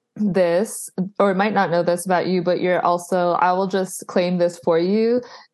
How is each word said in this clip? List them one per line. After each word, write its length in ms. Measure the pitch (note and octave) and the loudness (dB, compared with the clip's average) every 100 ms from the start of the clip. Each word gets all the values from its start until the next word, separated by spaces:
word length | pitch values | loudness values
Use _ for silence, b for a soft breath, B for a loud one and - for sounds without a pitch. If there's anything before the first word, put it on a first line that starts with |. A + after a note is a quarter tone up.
| _ - | _ -4
this, 720 | G#3 F3+ F3 F3 G#3+ - - - F#3 - | -2 2 2 2 -2 -8 -10 -8 -4 0
or 120 | G3+ | 0
might 220 | F#3 G#3+ | 2 0
not 160 | G3 F#3 | 0 0
know 140 | E3+ | 0
this 200 | F3 F3 | 0 -2
about 220 | F#3 F3 F3 | 0 0 0
you, 160 | F#3 | 0
but 180 | F3 F3 | 0 0
you're 240 | F3+ F3 | 0 0
also, 480 | F3 F3 - F#3 F3 | 0 0 -2 -2 0
I 180 | E3 F3+ | 2 2
will 160 | F#3 F#3+ | 0 0
just 360 | F#3+ F#3 - - | -2 -4 -8 -4
claim 300 | G3 F3+ F3+ | -2 0 2
this 200 | F3 F3 | 0 -2
for 120 | - E3 | 0 2
you, 460 | F3+ G#3+ A3+ B3 B B B | 2 2 2 0 B B B